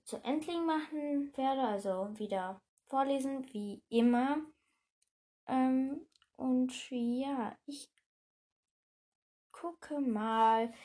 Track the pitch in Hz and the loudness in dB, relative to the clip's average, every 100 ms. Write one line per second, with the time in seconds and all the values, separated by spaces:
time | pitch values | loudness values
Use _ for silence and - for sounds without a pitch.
0 | - - - 302 311 339 330 311 311 302 | -10 -8 -2 -2 0 -2 0 0 -2 -6
1 | 294 285 285 - 269 269 247 202 202 185 | -2 -2 -2 -2 0 2 0 0 -2 -2
2 | 202 214 208 196 185 190 _ _ _ 269 | -4 -6 -4 -2 -4 -8 _ _ _ 0
3 | 269 277 269 269 262 208 208 196 _ 226 | 2 2 0 -4 -8 -8 -8 -10 _ 4
4 | 233 240 262 302 311 _ _ _ _ _ | 6 4 2 0 -4 _ _ _ _ _
5 | _ _ _ _ - 254 262 262 269 302 | _ _ _ _ -2 2 4 2 0 -4
6 | - _ _ - 254 254 254 - - 254 | -12 _ _ -6 2 2 2 -2 -6 -2
7 | 233 240 269 277 208 - - 285 - _ | 0 0 -2 -2 -4 -6 -14 -14 -16 _
8 | _ _ _ _ _ _ _ _ _ _ | _ _ _ _ _ _ _ _ _ _
9 | _ _ _ _ _ - 339 339 - 294 | _ _ _ _ _ -12 -12 -12 -8 -2
10 | 269 214 220 220 226 226 233 - | 0 0 0 4 6 6 2 -4